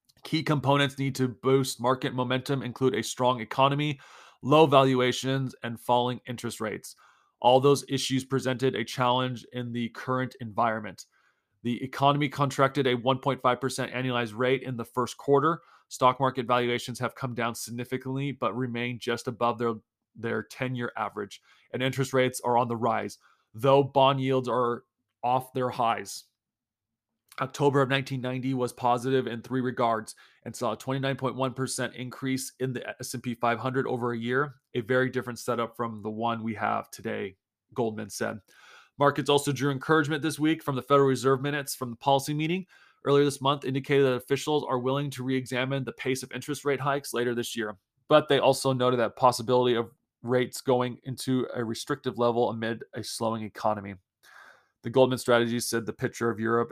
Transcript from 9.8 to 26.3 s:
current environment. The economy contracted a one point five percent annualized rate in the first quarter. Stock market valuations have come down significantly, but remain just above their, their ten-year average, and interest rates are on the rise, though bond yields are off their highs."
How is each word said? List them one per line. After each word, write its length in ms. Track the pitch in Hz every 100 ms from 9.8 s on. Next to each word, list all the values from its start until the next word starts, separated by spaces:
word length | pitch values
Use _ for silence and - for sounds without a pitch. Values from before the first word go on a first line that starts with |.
| 117
current 460 | - - 127 127 -
environment. 640 | 117 104 117 110 104 87 - _ _ _ _ _
The 220 | 117 120
economy 460 | 131 - 139 143 143
contracted 580 | 139 139 - 135 143 131
a 80 | 123
one 240 | 117 131
point 220 | 139 127
five 200 | 127 123
percent 300 | 131 123 123
annualized 440 | 123 127 120 117 107
rate 280 | 127 131
in 120 | 131 120
the 100 | 113
first 320 | - 120 -
quarter. 440 | - 139 151 165 _ _ _
Stock 300 | - 127 123
market 280 | 135 127 117
valuations 520 | 123 120 120 - 117
have 160 | 123 -
come 200 | 131 120
down 200 | 117 113
significantly, 760 | - 120 123 131 131 131 139
but 260 | 131 120 110
remain 420 | 127 117 120 120
just 280 | - 117 -
above 320 | 107 120 110
their, 160 | 117 110 _ _ _ -
their 280 | 113 113
ten-year 480 | 110 - 127 127 120 -
average, 440 | 104 104 101 - _ _ _
and 120 | 123
interest 280 | 131 131 131
rates 300 | 131 127 127
are 140 | 123 120
on 100 | 123
the 80 | 113
rise, 420 | 117 110 104 - _ _ _
though 300 | 110 135 139
bond 360 | 139 143 135 139
yields 300 | 131 131 123
are 340 | 117 120 120 _ _ _ _
off 300 | 123 127 127
their 160 | 131 123
highs." 540 | 120 117 104 101 - -